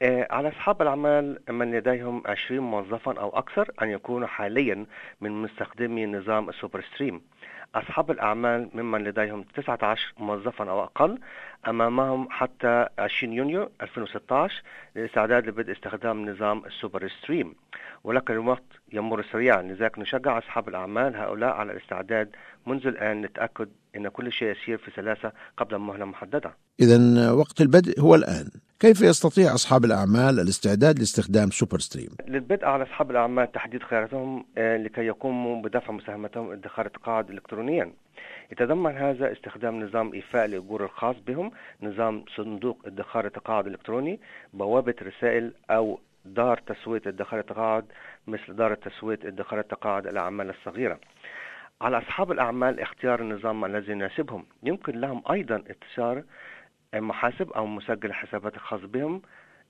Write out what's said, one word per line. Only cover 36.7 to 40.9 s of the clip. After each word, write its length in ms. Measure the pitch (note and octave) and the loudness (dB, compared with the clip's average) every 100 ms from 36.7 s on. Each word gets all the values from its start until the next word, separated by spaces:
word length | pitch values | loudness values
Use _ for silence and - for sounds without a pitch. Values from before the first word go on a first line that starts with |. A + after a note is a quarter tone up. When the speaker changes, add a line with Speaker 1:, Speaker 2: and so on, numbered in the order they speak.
| - G#2 | -6 -6
Speaker 1:
التقاعد 440 | - A#2 A2+ G2 | -6 -2 -2 -2
إلكترونيًا. 600 | G2 - A2 B2 E3 F2 - _ - - - - | -8 -12 -6 -2 -2 -2 -8 _ -20 -18 -18 -8
يتضمن 440 | - A#2+ E3+ E3 C3+ | -2 0 2 0 0
هذا 360 | C#3 B2+ C3+ | -2 0 -2
استخدام 520 | G#2 - G#2+ A#2 A2+ | -4 -12 -6 -6 -4
نظام 280 | G#2 A2+ A2 | -4 -4 -4
إيفاء 320 | G2+ - A#2+ | -6 -4 -2
الأجور 400 | G#2+ F#2+ F#2+ G#2+ | 0 -2 -6 -6
الخاص 320 | G2 | -6